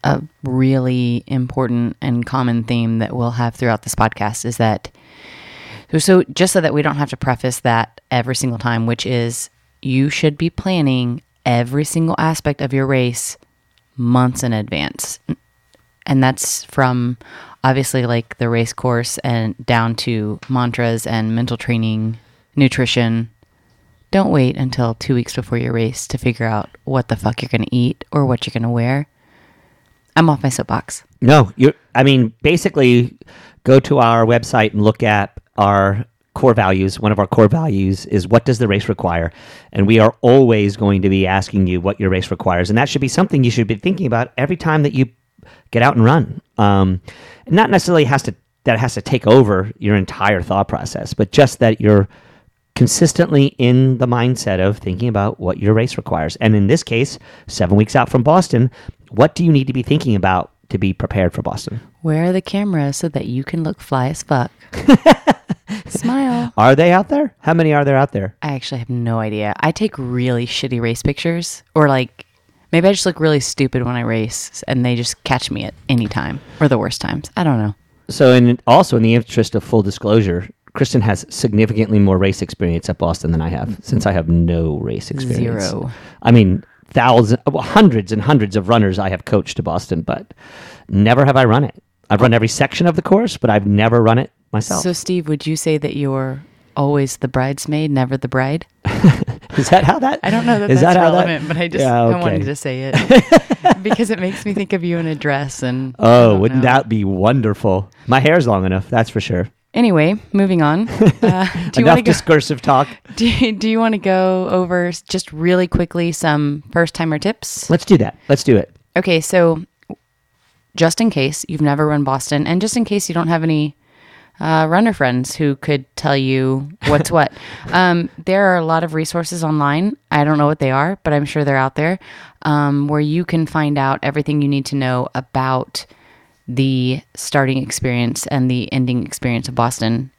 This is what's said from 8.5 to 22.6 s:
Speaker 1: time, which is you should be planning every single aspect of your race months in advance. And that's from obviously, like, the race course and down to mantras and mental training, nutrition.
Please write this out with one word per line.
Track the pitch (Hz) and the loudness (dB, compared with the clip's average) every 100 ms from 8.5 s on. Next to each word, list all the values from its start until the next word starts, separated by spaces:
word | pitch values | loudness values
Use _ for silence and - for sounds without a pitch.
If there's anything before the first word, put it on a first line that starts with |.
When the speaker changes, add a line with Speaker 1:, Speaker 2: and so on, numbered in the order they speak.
| 113 | -4
Speaker 1:
time, | 120 117 117 | -4 -2 -2
which | 117 - | -4 -4
is | 123 117 117 - _ _ _ | -2 -4 -6 -12 _ _ _
you | 135 131 139 | -4 -2 0
should | - 156 147 | 0 -2 0
be | 165 | -6
planning | - 190 185 143 131 120 120 _ _ - | -4 -4 0 0 0 -2 -6 _ _ -2
every | 120 120 139 151 | 0 0 -4 -2
single | 165 160 - | -2 -2 -2
aspect | 160 160 151 143 | -2 -2 -4 -4
of | 139 | -4
your | 139 135 | -2 0
race | 135 123 120 - - _ _ _ _ _ - | 0 0 -4 -10 -14 _ _ _ _ _ -6
months | 120 127 127 127 | 0 2 2 -2
in | 123 | -4
advance. | 110 104 80 73 - - - - 80 _ _ _ _ _ _ - | -4 -4 -6 -6 -8 -14 -14 -10 -10 _ _ _ _ _ _ -2
And | 135 | 0
that's | 131 127 - - - | 0 -2 -6 -8 -8
from | - 131 123 120 123 - - - - | -2 0 0 -4 -6 -14 -20 -20 -4
obviously, | 131 131 131 131 120 | 0 0 -2 -2 0
like, | 117 - - | -2 -4 -6
the | 117 | -2
race | 117 113 | -2 -2
course | - 127 120 120 - | -4 -2 -2 -4 -6
and | - 117 110 - 120 | -4 -2 -4 -6 -2
down | 117 113 113 | 0 0 -4
to | - 113 107 101 - | -4 -4 -4 -8 -4
mantras | 131 120 117 117 113 - | -2 -2 -2 -2 -2 -4
and | 113 110 | -4 -2
mental | 113 123 117 | -2 -4 -6
training, | - 117 113 110 110 113 _ _ _ | -4 -2 -2 -2 -4 -8 _ _ _
nutrition. | - | 0